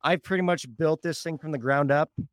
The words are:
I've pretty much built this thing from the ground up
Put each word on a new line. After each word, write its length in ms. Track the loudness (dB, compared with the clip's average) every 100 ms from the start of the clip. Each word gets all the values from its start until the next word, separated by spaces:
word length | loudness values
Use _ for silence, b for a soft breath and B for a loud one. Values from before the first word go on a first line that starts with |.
I've 200 | 0 0
pretty 200 | 0 0
much 220 | 2 0 -4 -2
built 260 | 0 0
this 180 | -2 -6
thing 160 | -6 -8
from 140 | -6
the 60 | -4
ground 340 | 0 2 4
up 200 | 4 2 -4 -8